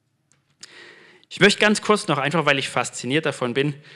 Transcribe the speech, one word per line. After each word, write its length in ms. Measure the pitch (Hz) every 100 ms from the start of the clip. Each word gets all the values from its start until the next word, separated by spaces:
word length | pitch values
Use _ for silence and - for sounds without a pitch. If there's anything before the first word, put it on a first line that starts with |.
| _ _ _ _ _ _ - - - - - _ _
Ich 120 | -
möchte 200 | 190 -
ganz 200 | 214 208
kurz 240 | - 208 -
noch, 120 | 143
einfach 280 | 135 165 147
weil 120 | 139
ich 100 | 127
fasziniert 580 | 135 120 - 120 143 156
davon 280 | 135 123
bin, 200 | 120 147 143 -